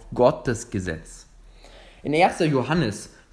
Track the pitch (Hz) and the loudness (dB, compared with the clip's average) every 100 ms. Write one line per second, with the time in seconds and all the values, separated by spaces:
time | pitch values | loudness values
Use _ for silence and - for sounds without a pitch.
0 | - - 123 156 - 113 - 104 90 80 | -10 2 4 4 -4 -6 -6 -6 -6 -8
1 | - - - - - - - - - - | -12 -20 -20 -20 -20 -20 -20 -20 -20 -12
2 | - 151 196 - 160 135 120 170 123 101 | -4 2 2 4 2 2 0 0 0 -4
3 | - - _ | -12 -20 _